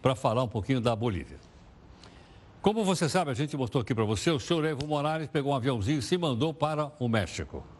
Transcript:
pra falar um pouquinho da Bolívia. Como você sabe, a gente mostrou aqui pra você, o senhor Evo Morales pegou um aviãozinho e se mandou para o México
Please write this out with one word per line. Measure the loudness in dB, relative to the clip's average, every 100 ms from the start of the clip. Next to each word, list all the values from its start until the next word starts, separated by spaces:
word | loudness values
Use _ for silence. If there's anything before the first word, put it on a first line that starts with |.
pra | 2
falar | 2 2 2
um | 0
pouquinho | -2 0 2
da | 2
Bolívia. | 2 0 -2 -6 -16 -20 -20 -20 -20 -20 -20 -20 -20 -20 -20 -20 0
Como | 0 2
você | 0 2 2
sabe, | 2 0
a |
gente | 0 -2 -2
mostrou | 0 -2
aqui | 0
pra | 0
você, | 0 2 2
o | 0
senhor | 0 0
Evo | 0 -2 -2
Morales | 0 0 -2 -2
pegou | -2 0
um | 0
aviãozinho | 0 0 0 0
e |
se | 0 0
mandou | 2 2 0
para | 0 -2 0 -4 -2
o | 0
México | 2 0 -4 -8 -10 -14 -18